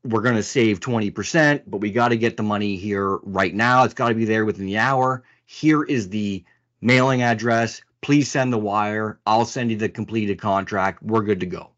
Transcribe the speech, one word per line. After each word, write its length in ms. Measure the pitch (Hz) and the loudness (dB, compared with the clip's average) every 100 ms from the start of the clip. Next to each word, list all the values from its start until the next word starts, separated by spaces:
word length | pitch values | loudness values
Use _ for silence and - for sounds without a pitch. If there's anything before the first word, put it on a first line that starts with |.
We're 180 | - 110 | -2 0
gonna 200 | 117 113 | 2 0
save 360 | 101 131 113 98 | 0 2 2 2
twenty 320 | - 117 104 | -2 -2 -2
percent, 580 | 107 101 165 147 143 - | -4 0 4 4 2 -4
but 80 | 101 | -6
we 100 | 107 | -2
gotta 240 | 107 120 | 0 2
get 220 | 117 113 92 | 2 0 -2
the 60 | |
money 320 | 107 104 104 | -2 -2 -2
here 420 | 95 104 101 98 98 | -4 -4 -2 -2 -4
right 360 | 101 95 95 | -4 -2 0
now. 300 | 98 120 127 | 0 2 4
It's 100 | 123 | 2
gotta 220 | - 120 | 0 -2
be 100 | 113 | 0
there 200 | 110 110 | 0 2
within 200 | 107 92 | 0 -2
the 120 | 95 104 | -4 -2
hour. 440 | 123 135 127 127 _ _ | 0 2 0 -2 _ _
Here 380 | _ - 151 151 | _ -2 2 2
is 260 | 151 135 92 | 0 -4 -2
the 340 | 107 104 95 _ _ _ _ | -4 -4 -6 _ _ _ _
mailing 400 | 113 127 131 127 | 2 4 4 2
address. 600 | 120 113 117 113 113 - _ _ | 0 0 0 0 0 -6 _ _
Please 300 | - 143 139 | 2 2 2
send 200 | 143 127 | 0 0
the 60 | 117 | 0
wire. 600 | 104 104 104 107 107 107 104 | 0 0 0 -2 -4 -4 2
I'll 180 | 110 | 2
send 240 | 117 131 117 | 2 -2 -2
you 80 | 107 | -2
the 120 | 107 | -4
completed 500 | - 104 113 104 95 | -4 -4 -2 -2 -2
contract. 640 | 107 98 95 98 95 90 | 0 0 0 -2 -2 -4
We're 180 | 107 110 | -2 0
good 160 | 104 95 | 0 -2
to 40 | |
go. 260 | 92 90 - | -4 -8 -14